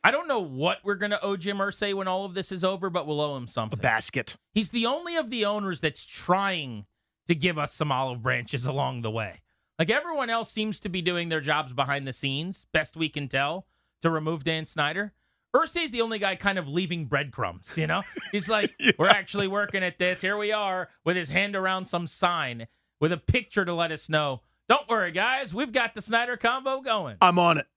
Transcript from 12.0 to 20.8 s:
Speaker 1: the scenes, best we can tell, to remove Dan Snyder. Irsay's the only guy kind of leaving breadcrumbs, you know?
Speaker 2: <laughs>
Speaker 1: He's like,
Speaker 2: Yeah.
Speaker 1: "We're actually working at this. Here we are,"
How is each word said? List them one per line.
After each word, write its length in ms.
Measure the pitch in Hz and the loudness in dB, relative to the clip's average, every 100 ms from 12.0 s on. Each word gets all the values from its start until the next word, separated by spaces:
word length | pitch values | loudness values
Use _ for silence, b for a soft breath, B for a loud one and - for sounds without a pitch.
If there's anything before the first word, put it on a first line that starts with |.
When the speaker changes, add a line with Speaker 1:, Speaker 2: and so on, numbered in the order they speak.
| 135 | -4
Speaker 1:
the 60 | |
scenes, 540 | 123 139 135 170 196 - | -4 -4 -2 -4 -10 -2
best 240 | 160 151 160 | -2 -2 -4
we 120 | 156 | -4
can 200 | 151 139 | -2 -2
tell, 380 | 135 143 175 - _ _ _ | 0 0 -2 -10 _ _ _
to 80 | 165 | 2
remove 340 | 160 151 165 | 2 0 -2
Dan 200 | 143 160 156 | -2 -2 -4
Snyder. 460 | 160 147 170 208 _ _ _ _ | -2 0 0 -6 _ _ _ _
Irsay's 360 | 277 320 339 320 | 2 2 0 -2
the 100 | 233 | 0
only 160 | 226 220 | 0 0
guy 160 | 196 | -2
kind 240 | 190 202 190 | 0 0 0
of 100 | 147 | 0
leaving 380 | 160 185 170 139 | -2 0 -2 0
breadcrumbs, 680 | 139 143 - 101 85 - 160 | -2 -2 -4 -4 -4 -8 -4
you 100 | 156 | 0
know? 160 | 170 196 - | 0 -2 -10
Speaker 2:
<laughs> 160 | - | -4
Speaker 1:
He's 160 | 208 170 | -4 0
like, 240 | 214 202 - | 0 0 2
Speaker 2:
Yeah. 140 | 247 - | 2 6
Speaker 1:
"We're 100 | 180 | 6
actually 400 | 208 185 202 196 | 6 4 -2 0
working 340 | 202 202 196 | 0 -2 -2
at 160 | 180 175 | -2 0
this. 220 | 180 180 | 0 0
Here 140 | 185 208 | -2 -2
we 160 | 208 | 0
are," 360 | 214 196 185 | 0 0 -2